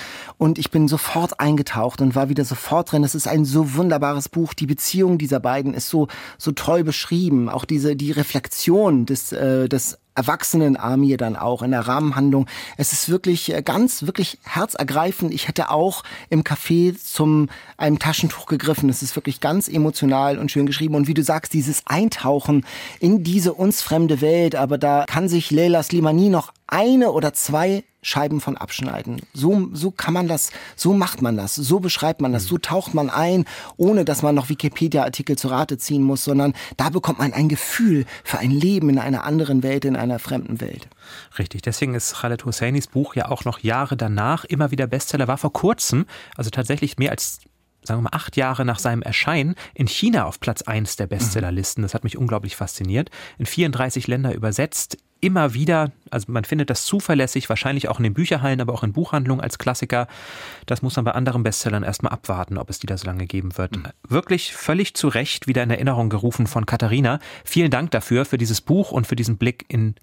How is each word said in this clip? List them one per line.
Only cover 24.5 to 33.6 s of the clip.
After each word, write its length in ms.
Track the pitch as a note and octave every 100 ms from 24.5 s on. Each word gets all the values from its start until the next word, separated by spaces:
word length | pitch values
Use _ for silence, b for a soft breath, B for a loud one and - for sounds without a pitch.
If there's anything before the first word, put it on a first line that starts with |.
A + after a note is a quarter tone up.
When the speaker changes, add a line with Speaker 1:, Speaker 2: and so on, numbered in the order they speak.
| D3
Speaker 1:
Aber 240 | C3+ C#3
da 260 | D3 C#3+ C#3
kann 220 | D3 F#3
sich 220 | E3+ -
Leila 320 | D3+ F3 E3+
Slimani 460 | D3 E3+ D#3 D#3+ G3+
noch 220 | F3 - _ -
eine 460 | E3+ A3+ C4 A#3
oder 220 | D3 D3+
zwei 500 | - - D3+ F#3 G3 - _
Scheiben 380 | - C#3 D3 D3
von 160 | D3 C3+
abschneiden. 640 | - - C3 - - A#2+ -
So, 360 | C3+ D#3 G3+ F#3
so 180 | D3 F#3
kann 220 | - -
man 140 | F3 F3
das, 220 | D#3+ - B B -
so 160 | E3+
macht 280 | G3 F3+ -
man 140 | B2 G#2+
das, 200 | G2 -
so 240 | C3+ F#3+
beschreibt 400 | F3+ - D3+ E3
man 100 | C3+
das, 120 | A#2+ F#2
Speaker 2:
Mhm. 20 |
Speaker 1:
so 100 | F3
taucht 360 | - F#3+ -
man 160 | D#3+ D3
ein, 340 | C3 E3 F#3 - B